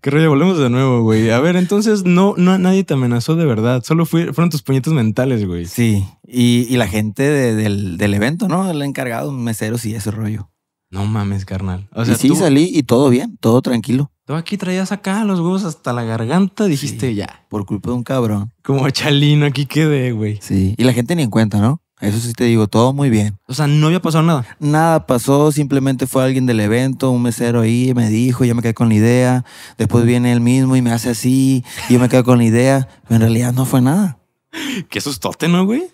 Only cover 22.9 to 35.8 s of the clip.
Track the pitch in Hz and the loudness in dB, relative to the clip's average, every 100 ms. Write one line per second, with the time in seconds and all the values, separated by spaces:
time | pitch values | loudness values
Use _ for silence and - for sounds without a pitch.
22.9 | 139 143 110 104 101 - 135 147 151 151 | 2 0 2 0 -6 -12 -4 0 2 2
23.9 | 180 170 160 160 156 117 - 147 151 165 | 2 0 2 2 0 -4 -6 0 2 2
24.9 | 160 - 123 127 139 151 147 143 139 135 | 2 0 -2 2 2 2 0 0 0 0
25.9 | 127 131 135 131 131 127 113 104 113 131 | -2 -2 -2 0 0 0 0 0 0 0
26.9 | 127 135 123 120 113 120 120 113 120 127 | -2 0 0 -2 -2 -2 0 2 2 0
27.9 | 123 113 110 127 123 123 117 113 110 117 | 0 0 2 0 0 0 0 -2 0 2
28.9 | 107 113 123 127 127 123 - - - 107 | 4 4 4 2 0 -4 -16 -20 -4 0
29.9 | 120 120 123 123 120 120 131 131 131 120 | 2 2 2 2 2 2 2 2 2 0
30.9 | 117 123 113 123 131 135 131 127 - - | -2 -2 -4 0 2 2 0 -4 -14 0
31.9 | 123 123 127 123 123 117 113 131 135 131 | 2 4 2 4 4 4 4 2 2 -2
32.9 | - _ 117 113 113 123 127 131 135 127 | -10 _ 2 2 2 0 -2 0 2 2
33.9 | 170 196 127 _ _ _ 320 285 233 - | 2 0 -4 _ _ _ -12 -8 -8 -8
34.9 | - 143 139 95 - 156 175 190 240 | -8 -8 -6 -8 -4 0 2 2 -2